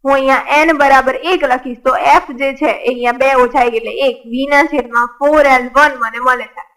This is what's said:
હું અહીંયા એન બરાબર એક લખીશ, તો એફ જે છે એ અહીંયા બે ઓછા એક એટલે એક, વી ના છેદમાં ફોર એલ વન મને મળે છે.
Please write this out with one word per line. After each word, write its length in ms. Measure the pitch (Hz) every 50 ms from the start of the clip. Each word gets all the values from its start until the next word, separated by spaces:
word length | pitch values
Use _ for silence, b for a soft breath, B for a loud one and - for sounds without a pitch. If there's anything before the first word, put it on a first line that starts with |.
| -
હું 80 | 269 277
અહીંયા 440 | 269 269 269 269 247 - - 285
એન 200 | 294 311 330 320
બરાબર 380 | 285 285 277 269 269 254 262 247 254 302
એક 180 | 339 370 339 294
લખીશ, 360 | 269 247 254 - 262 240 - _
તો 80 | 262 254 - -
એફ 260 | 277 294 349 349 - 269
જે 160 | 240 277 269 269
છે 160 | - 302 277
એ 100 | 202 - - 240
અહીંયા 320 | 254 247 240 240 240 262
બે 80 | 262 269 269
ઓછા 320 | 254 247 240 - 277 240
એક 100 | 240 233
એટલે 160 | 226 233 214 220 247
એક, 160 | 277 269 233 - -
વી 240 | 233 233 254 269 285
ના 160 | 285 285 311
છેદમાં 500 | 294 294 285 233 240 233 240 240 240 -
ફોર 280 | _ 277 294 302 302 285
એલ 180 | 277 262 254 247 247
વન 240 | 233 277 294 294 269 247
મને 180 | 240 226 226 233
મળે 280 | - 254 247 247 220
છે. 200 | - _ - - _ _